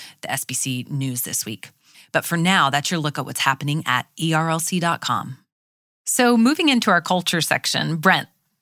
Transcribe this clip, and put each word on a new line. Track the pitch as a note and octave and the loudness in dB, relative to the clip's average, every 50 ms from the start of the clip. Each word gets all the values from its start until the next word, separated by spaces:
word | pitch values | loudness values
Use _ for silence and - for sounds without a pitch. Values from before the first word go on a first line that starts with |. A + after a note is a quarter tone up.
| - - - - | -20 -20 -20 -14
the | - - | -8 -8
S | C3+ - - | -6 -6 -6
B | - C3 | -8 -8
C | - - C3+ B2+ B2 - - | -6 -6 -6 -6 -6 -6 -6
news | D3 C3+ C3+ C3 B2 A#2+ - | -6 -4 -4 -4 -6 -6 -8
this | - - - - | -6 -6 -8 -8
week. | A2+ A2 - - - _ _ _ _ _ - - _ - | -8 -10 -14 -14 -20 _ _ _ _ _ -20 -10 _ -4
But | D3+ - | -2 -2
for | - E3+ | 0 -2
now, | E3 E3 F#3 G3 F3+ C#3+ C3+ | 0 2 4 4 4 4 4
that's | C#3 C#3+ C#3 - | 2 0 -2 -2
your | F#3 D#3+ | -2 -2
look | D3 D3 - | -2 -2 -4
at | D3 A#2+ | -4 -8
what's | A#2 C3 - | -6 -4 -2
happening | - C#3 C3 - C#3+ C#3+ D3 D#3+ - | 0 0 0 0 -2 -2 -2 -2 0
at | - B2+ B2 - _ _ - | 0 -2 -2 -2 _ _ -4
E | D#3+ E3 D#3+ | -2 0 2
R | D#3 E3 D#3+ | 2 2 0
L | D#3+ E3 | 0 -2
C | E3 - F#3 F3 | -2 -2 -2 -2
dot | E3+ E3+ D#3+ - | 0 0 -2 -2
com. | - C3 A#2 F#2 - - C3 - _ _ _ _ _ _ _ _ _ _ _ _ - | -2 -2 -2 -2 -4 -8 -12 -14 _ _ _ _ _ _ _ _ _ _ _ _ -8
So | - - - B3 A#3+ A#3+ | -4 2 4 4 6 6
moving | A3+ A3+ C4 D#4 - E4+ | 6 4 4 2 2 2
into | C#4+ C4 A3+ - G#3+ | 2 2 2 4 4
our | F3+ E3+ | 2 2
culture | E3 - F#3 F3+ F3+ - F3+ E3 | 2 2 0 0 0 0 0 0
section, | C#3+ - - - - - - C3 - D3 E3 | 0 0 0 0 -2 -2 -2 -2 -2 -2 -2
Brent, | D#3+ D#3 F#3+ E3+ C#3+ D3 - _ _ _ _ _ _ | 2 2 4 4 2 0 -6 _ _ _ _ _ _